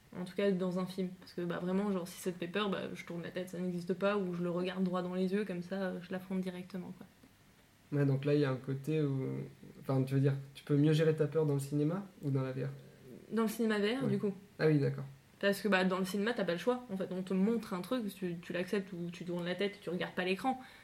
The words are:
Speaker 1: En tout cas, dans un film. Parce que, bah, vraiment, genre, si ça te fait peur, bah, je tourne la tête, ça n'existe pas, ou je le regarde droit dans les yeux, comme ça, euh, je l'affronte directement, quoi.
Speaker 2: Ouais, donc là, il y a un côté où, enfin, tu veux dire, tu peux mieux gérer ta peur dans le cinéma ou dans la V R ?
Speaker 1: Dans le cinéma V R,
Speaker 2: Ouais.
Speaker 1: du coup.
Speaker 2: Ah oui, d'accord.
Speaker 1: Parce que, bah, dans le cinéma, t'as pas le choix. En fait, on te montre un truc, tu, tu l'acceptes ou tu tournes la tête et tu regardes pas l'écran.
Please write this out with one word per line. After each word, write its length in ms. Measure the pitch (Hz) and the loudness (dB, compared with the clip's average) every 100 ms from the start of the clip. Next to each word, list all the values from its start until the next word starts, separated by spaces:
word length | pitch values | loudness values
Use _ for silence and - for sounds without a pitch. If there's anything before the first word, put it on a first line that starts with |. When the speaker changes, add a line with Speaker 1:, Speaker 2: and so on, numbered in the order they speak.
| - - | -16 -10
Speaker 1:
En 60 | |
tout 100 | 180 | -8
cas, 160 | - 202 | 0 2
dans 280 | 185 185 180 | 4 2 0
un 80 | 185 | -2
film. 240 | - 185 185 | -2 -4 -6
Parce 140 | - | -14
que, 80 | - | -6
bah, 160 | 175 170 | -4 -2
vraiment, 320 | 175 190 208 | 0 0 2
genre, 160 | 190 175 | 0 -4
si 100 | - | -6
ça 120 | - | -6
te 60 | 175 | -4
fait 100 | 175 | -4
peur, 220 | 185 208 | -2 0
bah, 100 | 180 - | -2 -4
je 100 | 180 | -8
tourne 180 | - 170 | -8 -8
la 80 | 170 | -6
tête, 200 | 180 180 | -6 -6
ça 80 | 175 | -4
n'existe 340 | 185 175 175 | -2 -4 -2
pas, 240 | 180 196 208 | 0 2 2
ou 180 | 185 | 0
je 80 | 175 | -2
le 80 | 175 | 0
regarde 320 | 170 180 185 | 0 -2 0
droit 200 | 185 180 | 0 0
dans 120 | 180 | -2
les 180 | 180 185 | 0 0
yeux, 120 | 196 | 0
comme 180 | 208 180 | -2 -4
ça, 140 | 175 196 | -4 -4
euh, 220 | 190 180 | -4 -4
je 100 | 175 | -6
l'affronte 280 | 185 185 190 | -8 -4 -4
directement, 520 | 185 180 185 185 180 185 | -4 -6 -10 -10 -10 -14
quoi. 100 | - - - _ - - _ _ - | -18 -20 -20 _ -20 -20 _ _ -4
Speaker 2:
Ouais, 140 | 143 143 | 0 2
donc 180 | 135 | 2
là, 100 | 139 | 4
il 60 | 147 | 4
y 40 | |
a 60 | 139 | 4
un 60 | 127 | 0
côté 460 | - 135 139 156 | -4 -6 -2 0
où, 180 | 147 135 131 135 139 - - - | 2 0 -2 -4 -8 -12 -20 -16
enfin, 220 | - 135 | 0 2
tu 100 | 135 | 4
veux 60 | 139 | 4
dire, 140 | 139 135 - | 4 2 -6
tu 80 | - | -16
peux 120 | - 147 | 0 4
mieux 160 | 151 | 6
gérer 220 | 156 160 | 6 6
ta 120 | 156 151 | 4 2
peur 180 | 156 | 2
dans 100 | 151 | 2
le 40 | 139 | 2
cinéma 460 | 139 147 147 185 202 - | 0 2 2 0 -6 -6
ou 80 | 143 | 0
dans 120 | 135 | 0
la 100 | 131 | 0
V 120 | 131 | -2
R ? 40 | 135 - - - - 113 - | -6 -8 -16 -20 -18 -18 -4
Speaker 1:
Dans 100 | 214 | 0
le 60 | 226 | 0
cinéma 300 | - 226 208 | 2 0 2
V 160 | 202 254 | 2 2
R, 80 | |
Speaker 2:
Ouais. 60 | 269 | 0
Speaker 1:
du 80 | 202 | 0
coup. 140 | 202 190 - - | 0 -4 -12 2
Speaker 2:
Ah 60 | 156 | 4
oui, 100 | 151 | 6
d'accord. 260 | 139 135 - - - - | 4 0 -8 -14 -20 -2
Speaker 1:
Parce 200 | 202 196 | 0 2
que, 60 | 214 | 4
bah, 140 | 185 | 4
dans 140 | 185 185 | 4 4
le 60 | |
cinéma, 280 | 185 202 202 | 0 0 0
t'as 100 | 247 | 0
pas 80 | 180 | 0
le 60 | 170 | 0
choix. 260 | 240 247 - | 0 0 -2
En 40 | 190 | -4
fait, 120 | 175 | -4
on 100 | 180 | -4
te 120 | 185 | 0
montre 380 | 190 196 233 214 | 2 4 2 0
un 60 | 180 | -6
truc, 240 | 180 254 208 | -2 -2 -2
tu, 220 | - 180 170 | -4 -4 -4
tu 120 | - | -6
l'acceptes 400 | 175 185 208 190 | -4 -2 -2 -2
ou 180 | 175 175 | -6 -6
tu 140 | 175 | -6
tournes 200 | 175 175 | -6 -4
la 100 | 175 180 | -2 -2
tête 200 | 202 196 | -2 -2
et 20 | |
tu 100 | - | -6
regardes 240 | 175 170 | -4 -4
pas 100 | - | -2
l'écran. 360 | 180 190 262 254 - - | 0 0 0 -2 -6 -20